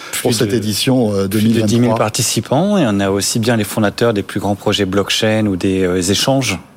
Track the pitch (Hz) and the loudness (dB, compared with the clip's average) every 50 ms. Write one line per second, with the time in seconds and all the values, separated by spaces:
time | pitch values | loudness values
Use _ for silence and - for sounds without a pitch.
0 | - - - - - 131 120 - 123 101 110 113 104 107 98 - - 131 127 131 | -14 -10 -8 -4 -2 -2 0 0 0 0 0 0 -2 -2 -2 -2 0 0 2 2
1 | 120 107 101 98 98 95 104 110 104 113 113 113 107 104 117 117 123 117 110 113 | 2 0 0 0 -2 0 0 2 2 2 2 2 2 2 2 2 2 2 2 2
2 | 110 107 - - - - - 120 110 - 123 143 185 208 208 196 147 113 101 98 | 0 0 -2 -2 -2 -2 -2 -2 -2 0 0 0 2 2 2 2 2 2 2 0
3 | 98 98 98 101 95 - - 120 107 123 120 110 104 - - - 107 101 - - | 0 0 0 0 -2 -2 -2 -2 0 0 0 0 0 -2 -2 0 0 0 0 0
4 | 117 117 110 101 95 - - 101 92 98 104 - - 107 101 98 101 92 92 101 | 0 0 2 0 -2 -4 -6 -4 -4 -4 -4 -2 -2 -2 0 0 0 0 0 0
5 | 95 - - - 113 107 107 110 107 104 95 87 95 98 95 95 92 90 90 92 | 0 0 -2 0 0 2 2 2 2 0 0 0 0 0 0 2 0 0 0 0
6 | 85 92 98 - - 135 135 135 131 113 98 85 - - - | 0 0 0 0 0 0 0 0 0 -2 -4 -6 -8 -12 -10